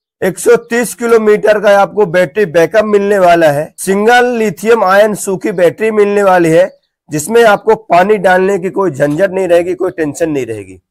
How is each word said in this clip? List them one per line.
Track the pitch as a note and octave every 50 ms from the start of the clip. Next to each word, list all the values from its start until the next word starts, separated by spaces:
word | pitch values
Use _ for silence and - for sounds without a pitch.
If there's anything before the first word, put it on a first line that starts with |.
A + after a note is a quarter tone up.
| _ _ _ - -
एक | F#3+ F3+ -
सौ | - G#4 A#3+
तीस | A3+ A#3 - A#3 A#3+ A#3+ - -
किलोमीटर | - A#3 A#3 A#3 A3+ A3 G#3+ G#3 G3 F3 G#3+ G#3 G#3
का | F#3 G#3 G3+ G3+
आपको | G3 - F3+ G3+ G#3+
बैटरी | E3+ D#3 F3+ F3+ E3+ - G#3+ G#3
बैकअप | E3 D3 E3+ E3 D#3+ A3 A3 A3
मिलने | G#3+ G#3 G3+ G3+ G3+ G#3 G3
वाला | F3+ F3 E3+ E3+ E3 D3+
है, | C#3+ C#3+ D#3 - _
सिंगल | - - F#3 F#3+ G3+ G#3 A3+ A#3+ B3 B3
लिथियम | B3 B3 A3+ A3 G#3 E3 - F#3+ A3 A#3 A3+ G3+
आयन | F#3 F#3+ G3+ G#3+ A3 G#3
सूखी | D#3+ - G3 F#3+ F#3 - A3
बैटरी | G3+ E3+ F3+ E3 E3 - G#3+ A3
मिलने | A3 G#3 G3+ G3+ G3+ G3+ G3+
वाली | F#3+ F#3 F#3 E3+ D#3+
है, | D#3+ E3+ F#3 G3 - _ _ _ _ _ _ -
जिसमें | - D3+ D#3 G#3 A3+ A#3 A#3
आपको | G#3+ G3+ G3 - G#3+ A3
पानी | - - - F3 E3+ F#3 G3+ G#3+
डालने | G#3 F3 F#3+ F3+ F#3 F#3+ F#3+ G3 F#3+
की | E3+ F#3+
कोई | - G3+ G3 F3+
झंझट | C#3 B2+ D3 D3 D3 D#3 G3 F#3+
नहीं | F3+ F#3+ F#3+
रहेगी, | F3 E3+ F3 E3+ F3+ F3+
कोई | F3+ F#3+ F3+
टेंशन | F#3 - D#3+ D3 C#3+ - E3+ D#3+
नहीं | D3+ C#3 B2+
रहेगी। | A2 A2+ G#2+ G2 F#2 F#2+ F#2 _ _